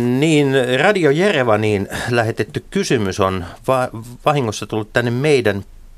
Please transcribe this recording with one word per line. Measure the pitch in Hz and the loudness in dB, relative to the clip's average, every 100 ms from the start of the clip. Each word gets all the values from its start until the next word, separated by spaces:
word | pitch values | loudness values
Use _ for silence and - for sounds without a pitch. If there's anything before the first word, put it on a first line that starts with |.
| 120 127 | 0 0
niin, | 156 151 143 135 123 131 | 2 4 4 2 2 2
Radio | 175 208 156 | 2 2 2
Jerevaniin | 143 202 165 123 107 107 104 101 - - | 2 2 2 2 2 2 0 -2 -6 -4
lähetetty | 120 110 117 113 127 - | -2 -2 -2 -6 -6 -6
kysymys | 196 196 139 98 92 | -4 0 0 0 0
on | 95 92 87 - - | 0 0 -6 -8 -2
va-, | 131 123 110 113 123 | -2 -2 -6 -16 -4
vahingossa | - 147 117 104 104 | -2 0 -2 -4 -6
tullut | 110 107 | -6 -4
tänne | 127 120 | -2 -2
meidän | 123 147 139 107 101 95 - - | 0 2 2 2 -2 -6 -16 -20